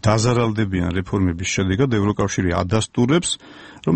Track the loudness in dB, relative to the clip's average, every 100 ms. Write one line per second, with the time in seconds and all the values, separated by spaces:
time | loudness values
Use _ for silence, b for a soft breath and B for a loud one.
0 | 2 2 2 0 0 -2 -2 -2 -2 -4
1 | -2 0 0 -2 -4 -2 0 0 0 2
2 | 0 0 -2 -2 0 0 0 -2 -2 0
3 | 2 2 0 -8 B B B B 0